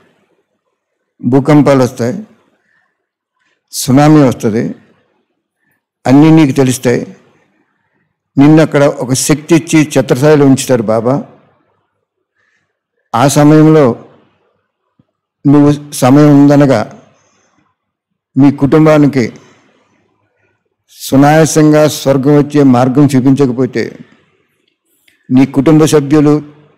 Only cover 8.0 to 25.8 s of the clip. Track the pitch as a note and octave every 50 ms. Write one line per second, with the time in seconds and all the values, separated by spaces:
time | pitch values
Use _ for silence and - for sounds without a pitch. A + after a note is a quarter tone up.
8 | _ _ _ _ _ _ _ C#3 C#3 D3 D#3 D#3+ D#3 D3+ - D3 C#3+ D3 - -
9 | C3+ A#2 C3 B2 - - D3+ C#3+ - - E3+ D#3 - - E3 D#3 D3 D3+ - C#3
10 | A#2 - - B2 C#3 D3+ D#3 C#3+ C#3+ C#3 C3+ - - - C3 A#2 A2 G2+ A2 A#2
11 | G#2+ B2 C3 - - - - _ _ _ _ _ _ _ _ _ _ _ _ _
12 | _ _ _ _ _ _ _ _ _ _ _ _ _ _ _ _ _ _ _ _
13 | _ _ - A#2 C3 C#3+ - D3+ D3 D3 D#3 D#3 D#3 D#3 D#3 D#3 C#3+ A#2+ - -
14 | - - _ _ _ _ _ _ _ _ _ _ _ _ _ _ _ _ _ _
15 | _ _ _ _ _ _ _ _ _ C#3+ C#3+ D3 C#3+ D3 D3 D3 - - - -
16 | C#3 B2 C3+ D3 D3+ D3 C#3+ C#3 C#3+ C#3+ C#3+ C#3+ D3 C3 C3 G#2+ G#2 - - -
17 | _ _ _ _ _ _ _ _ _ _ _ _ _ _ _ _ _ _ _ _
18 | _ _ _ _ _ _ _ C3 C#3 C#3+ C3+ - F3 C3+ D#3+ D#3 D#3 D#3 D3+ D3
19 | D3 C3+ C#3 C3+ A2+ - - - _ _ _ _ _ _ _ _ _ _ _ _
20 | _ _ _ _ _ _ _ _ _ _ _ _ _ _ _ _ _ _ _ -
21 | - - C3+ C3+ C#3+ C#3+ D3+ D#3+ D#3+ C#3+ - D#3+ D3+ D3+ D3+ D3+ D3+ D3 C#3+ -
22 | - C3+ C3 C3+ B2+ C#3+ D3 D3 C#3 D3 - D3+ C#3 C3+ B2+ A#2+ B2+ B2+ B2 D3
23 | D3 C3+ - C3 A#2+ C#3 C3+ B2 C#3+ B2 A#2 B2 C3 A#2 - A#2+ G#2 - - -
24 | - _ _ _ _ _ _ _ _ _ _ _ _ _ _ _ _ _ _ _
25 | _ _ _ _ _ - B2+ B2+ C#3 C3+ - C#3+ B2+ E3 D#3 D3+